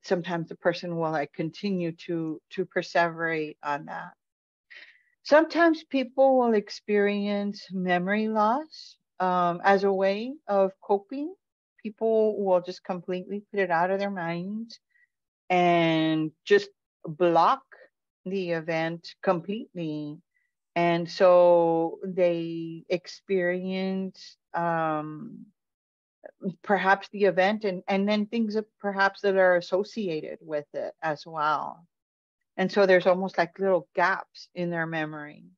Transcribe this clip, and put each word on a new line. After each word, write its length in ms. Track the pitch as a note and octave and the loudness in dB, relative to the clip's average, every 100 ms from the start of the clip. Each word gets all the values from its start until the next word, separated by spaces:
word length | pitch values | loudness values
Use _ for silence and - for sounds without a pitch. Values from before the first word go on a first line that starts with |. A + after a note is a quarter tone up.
sometimes 480 | - F#3 E3+ E3+ D#3+ | -4 -2 -2 -6 -6
the 60 | - | -2
person 420 | F3+ E3+ F3+ E3+ | -2 -2 -4 -4
will, 140 | D#3+ | -2
like, 220 | D#3 D3 | -2 -4
continue 580 | - D#3+ - G3+ F#3 E3+ E3 - | -6 -8 -6 -4 -2 -4 -6 -6
to, 340 | E3 D#3+ D3+ - | -6 -4 -8 -10
to 140 | - F3+ | -8 -4
perseverate 920 | - F3 F3+ E3+ E3 E3 D#3+ D3+ - | -4 -2 0 0 -2 -4 -2 -4 -8
on 220 | D3 C#3+ D#3 | -6 -6 -8
that. 280 | E3+ E3+ - _ _ _ _ _ - - _ _ _ | -14 -14 -20 _ _ _ _ _ -20 -20 _ _ _
Sometimes 640 | - D4 D#4+ D4+ E4+ D#4+ | 2 4 4 4 4 4
people 540 | - C4+ C4 - C4+ C4 | -2 -4 -2 4 4 6
will 160 | A#3+ | 4
experience 1120 | G#3+ G3+ - - G#3 G3+ G3+ G3+ G3+ G3+ G3+ - | 2 -2 -8 0 2 2 0 -2 -2 -4 -8 -10
memory 560 | F#3 F3+ F3 F3+ G#3 A3 | -4 0 0 0 0 0
loss, 680 | A3 G#3+ B3+ D#4 - - - _ - | 2 2 2 -4 -16 -20 -20 _ -4
um, 420 | F#3 F3+ F3 E3+ | 0 2 0 2
as 200 | G3 G3 | 2 4
a 100 | G3 | 2
way 400 | F#3+ G3 G3+ A#3+ D4 - | 2 0 0 -6 -10 -2
of 240 | G3+ F#3+ - | 0 0 -2
coping. 520 | - G3+ - C4+ D4+ F#4+ _ _ _ _ | -2 -2 -2 -10 -10 -12 _ _ _ _
People 640 | A3 - A3 A3 G#3+ G#3 | -12 -4 0 2 2 0
will 180 | G3 F3+ | 2 0
just 220 | F3+ F#3 | 0 -8
completely 600 | - F3+ E3 F#3 F3+ G3+ G#3 | -8 -8 -6 -8 -6 -10 -6
put 80 | G3+ | -4
it 100 | F#3 | 0
out 220 | E3 F3+ | 0 0
of 80 | G3 | 0
their 100 | G3+ | -2
minds 680 | G3 E3 E3+ F#3 G#3+ A#3 - _ _ _ _ _ _ - | -4 -6 -6 -6 -8 -10 -16 _ _ _ _ _ _ -2
and 840 | F3+ F3 E3+ E3 D#3+ D#3+ D#3 D#3 - | 2 4 4 4 2 2 0 -2 -8
just 260 | - G3+ G3+ _ _ _ - | 2 2 2 _ _ _ -14
block 560 | D#3 F3 E3 F3+ C4 - - - _ _ _ F#3+ | 0 2 6 4 2 -4 -20 -20 _ _ _ -8
the 260 | G3 F3 | -6 -4
event 640 | E3 D#3+ D#3+ E3 E3+ - - | -4 -2 -2 -2 -6 -12 -4
completely. 960 | - F3+ E3+ G#3+ - F3+ D#3+ D3+ D3 D#3 _ _ _ _ _ - | 0 0 -2 -8 -10 -8 -6 -6 -8 -12 _ _ _ _ _ 0
And 360 | E3+ E3+ E3+ | 2 2 -2
so 880 | - F#3 F3+ F3 F3 E3+ E3 E3 - G3 | 4 6 8 8 6 4 2 -2 -4 -8
they 800 | F3+ F3 E3+ E3 E3 E3 E3 - | 0 0 0 -4 -8 -8 -12 -6
experience, 1500 | F3+ - - - F#3+ F3 F3+ F#3 F#3+ F#3+ F#3+ F#3+ - - - _ | -6 -6 -18 -4 0 0 -2 -4 -4 -4 -4 -6 -10 -20 -20 _
um, 920 | E3+ E3+ E3 D#3+ D#3 D#3 D#3 D3 - - _ _ _ _ _ _ _ - - G3 E3 | -4 -2 0 -2 -2 -6 -10 -14 -16 -20 _ _ _ _ _ _ _ -20 -12 -10 -10
perhaps 460 | - G3 F#3+ G3 - | -2 0 2 0 0
the 160 | G3+ G3 | 0 2
event 400 | F3 F#3 G#3+ G#3+ | 4 2 0 -4
and, 180 | F#3 - | -6 -2
and 200 | G3 G3+ | 0 0
then 180 | G#3+ G#3 | 0 -2
things 260 | A#3 A3 | -2 -2
that 120 | G#3 G#3+ _ | -4 -6 _
perhaps 420 | G3+ G3 G3 G3 | -6 0 0 0
that 140 | G3+ F#3+ | 0 4
are 220 | F#3 F3+ | 4 4
associated 840 | F3 F#3 G#3 - G3 D#3 - - | 2 -2 -2 -4 -4 -6 -8 -12
with 240 | E3 D3+ D3 | -8 -8 -6
it 200 | C#3+ G#2+ - | -8 -8 -6
as 240 | E3 D3 E3+ | -6 -6 -8
well. 600 | D#3+ D3+ C#3+ C#3 - F3 _ _ _ _ _ _ - | -4 -2 -2 -4 -12 _ _ _ _ _ _ _ -4
And 160 | F#3 | 0
so 140 | G#3+ G3 | 2 6
there's 220 | F#3 F3 | 6 6
almost, 300 | F3+ F#3+ - | 2 0 -2
like, 220 | E3+ - | -4 -2
little 300 | F#3+ F3+ - | 0 0 0
gaps 540 | - F3+ F#3+ - - - F3 | -2 0 0 -6 -20 -16 -8
in 140 | F3 | -4
their 160 | E3+ E3 | -4 -4
memory. 580 | E3 D#3 D#3 D3 - F3 | -4 -6 -8 -16 -20 -20